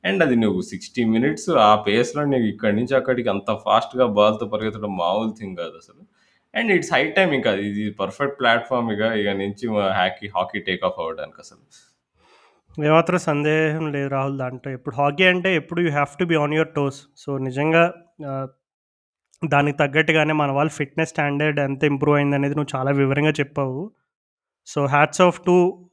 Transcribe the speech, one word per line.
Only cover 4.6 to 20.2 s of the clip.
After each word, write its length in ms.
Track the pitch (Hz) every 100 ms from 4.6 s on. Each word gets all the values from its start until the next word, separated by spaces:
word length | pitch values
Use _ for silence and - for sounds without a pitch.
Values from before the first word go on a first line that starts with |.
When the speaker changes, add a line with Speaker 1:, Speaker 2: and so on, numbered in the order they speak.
| 110 107 104 92
Speaker 1:
మామూలు 340 | 85 101 110
థింగ్ 260 | 104 101 90
కాదు 200 | 82 82
అసలు. 240 | - _ - _ _ _ _
And 120 | 214 226
it's 180 | 185 -
high 200 | 143 202
time 220 | 202 185
ఇంకా 200 | 139 113 98
ఇది 240 | 101 104 107
పర్ఫెక్ట్ 460 | 98 98 - 143 -
ప్లాట్‌ఫామ్ 500 | 123 117 - 127 117
ఇక, 100 | 104 110
ఇక 160 | 110 101 98
నుంచి 320 | 98 101 120
మా 160 | 107 98
హాకీ, 340 | 95 92 92 101
హాకీ 300 | 92 92 104
టేక్ 260 | 92 90
ఆఫ్ 140 | 92 -
అవ్వడానికి 420 | 82 80 76 76
అసలు. 220 | - - _ - _ _ _ _ _ _ _ _ _ -
Speaker 2:
ఏమాత్రం 420 | 151 160 165 175
సందేహం 680 | 175 147 151 156 160 156 160
లేదు 160 | 143 139
రాహుల్ 300 | 135 135 139
దాంట్లో. 340 | 127 127 139
ఇప్పుడు 220 | 127 -
హాకీ 300 | 120 143 143
అంటే 300 | 185 180 180
ఎప్పుడు 260 | 175 143 175
you 100 | 175
have 240 | 147 143
to 120 | - 180
be 120 | 160
on 120 | 147
your 180 | 156 156
toes. 300 | 151 139 135 - _
So 220 | - 139
నిజంగా, 460 | 131 127 151 165 170 175 _ _ 147
ఆ, 60 | 135 135 _ _ _ _ _ _ _ _ _
దానికి 360 | 160 143 143 143
తగ్గట్టుగానే 540 | 143 143 156 160